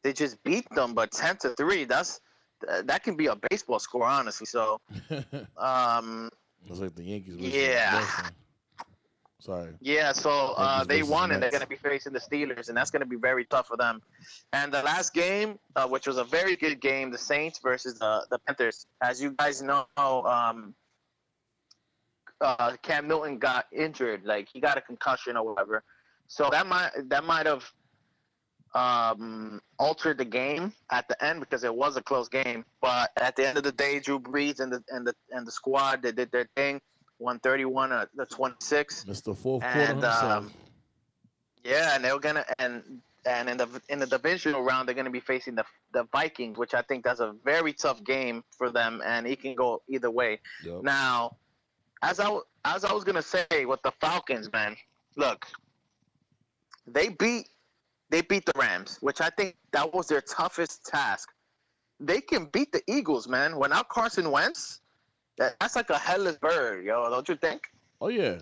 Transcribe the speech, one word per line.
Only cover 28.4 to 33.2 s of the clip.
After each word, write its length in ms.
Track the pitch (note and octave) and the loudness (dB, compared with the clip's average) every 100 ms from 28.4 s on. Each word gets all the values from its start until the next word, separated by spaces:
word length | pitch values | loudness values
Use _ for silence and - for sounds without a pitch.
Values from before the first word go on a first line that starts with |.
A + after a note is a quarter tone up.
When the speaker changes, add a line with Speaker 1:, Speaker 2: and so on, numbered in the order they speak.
| _ _ _ | _ _ _
Speaker 1:
um, 840 | A#2+ B2 A#2+ A2+ G#2+ A2+ A2 A2 G#2 _ - | 0 4 4 2 0 -6 -10 -10 -12 _ 0
altered 400 | C#3+ D#3 D#3+ C3+ | 0 2 0 0
the 60 | |
game 480 | B2 C3 C3+ D3 F#3 - - | -2 0 0 -2 -4 -8 -4
at 180 | B2 - | -2 -2
the 160 | B2 | -2
end 160 | D3 E3 | 0 -2
because 240 | C3+ C3 | -4 -2
it 100 | A#2+ | 0
was 220 | A#2 C#3+ C3 | 2 0 0
a 60 | |
close 260 | - C3+ A#2 | 0 0 2
game. 360 | C3 C3 A#2 - _ | -2 -2 -4 -10 _
But 300 | B2+ B2 A#2+ | 2 4 2
at 180 | - | 2